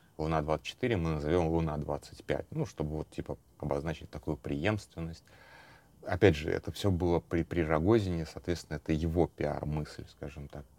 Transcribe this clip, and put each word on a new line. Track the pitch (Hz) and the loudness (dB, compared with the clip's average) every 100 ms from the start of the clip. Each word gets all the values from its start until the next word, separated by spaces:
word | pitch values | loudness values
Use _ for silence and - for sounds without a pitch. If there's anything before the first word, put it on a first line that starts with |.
| - - | -16 -4
Луна-двадцать | 78 78 76 78 - | 0 0 2 -2 -2
четыре, | - 123 101 | -4 0 2
мы | 82 | 2
назовем | 76 73 87 80 | 0 2 4 4
«Луна-двадцать | 82 80 76 73 71 - - | 2 0 -2 -4 -6 -6 -14
пять», | - 71 - | -4 -4 -4
ну, | 151 127 | -6 -6
чтобы | - 76 78 | -4 -4 -4
вот, | - | -6
типа, | - - 69 _ - | -8 -8 -10 _ -8
обозначить | 73 69 80 78 - | -2 -2 -2 -6 -8
такую | - - 73 | -10 -6 -6
преемственность. | - 71 92 107 - 80 82 82 - - - - - - - - - | -4 -2 0 -2 -6 -8 -8 -10 -18 -20 -20 -20 -20 -20 -20 -12 -4
Опять | 87 101 73 | 6 6 6
же, | 82 | 0
это | 90 - | -2 -4
все | - 101 | 0 0
было | 87 87 85 | 2 2 2
при, | - 85 | 0 -2
при | 80 87 | 0 0
Рогозине, | 78 80 90 117 92 85 78 | 2 2 4 4 2 -4 -6
соответственно, | - - 82 - 78 | -8 -4 -4 -4 -8
это | - | 0
его | 78 82 87 78 | 0 2 2 2
пиар-мысль, | - 73 71 73 76 76 - - | 0 -4 -2 -4 -4 -6 -10 -16
скажем | - 73 71 71 | -12 -12 -10 -12
так. | 76 - | -14 -16